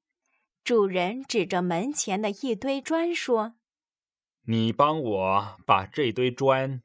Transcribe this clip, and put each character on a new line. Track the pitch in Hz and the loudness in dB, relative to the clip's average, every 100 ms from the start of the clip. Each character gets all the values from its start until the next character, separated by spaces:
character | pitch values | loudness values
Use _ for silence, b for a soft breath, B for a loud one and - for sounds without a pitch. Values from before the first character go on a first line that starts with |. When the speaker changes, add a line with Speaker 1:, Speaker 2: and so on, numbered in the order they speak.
| _ _ _ _ _ _ | _ _ _ _ _ _
Speaker 1:
主 | - 233 196 | 0 2 4
人 | 185 180 247 | 2 -2 -4
指 | 269 233 190 | -4 -2 0
着 | 185 | 0
门 | 180 170 254 | 0 0 -2
前 | 294 - 190 | -4 -4 -2
的 | 214 | -2
一 | 202 262 208 | -4 -4 -4
堆 | 269 277 | -2 -4
砖 | 269 330 339 | -2 -2 0
说：“ | 330 - 226 220 - _ _ _ _ _ _ _ _ 110 | -2 0 0 0 -10 _ _ _ _ _ _ _ _ -2
Speaker 2:
你 | 113 113 | 0 2
帮 | 110 147 160 | 2 2 2
我 | 123 98 95 98 104 - | -2 0 2 0 -2 -10
把 | - 98 95 | 2 2 2
这 | - 127 | -2 -2
堆 | 104 127 | 0 -2
砖 | 123 135 131 135 131 | 0 2 2 0 -6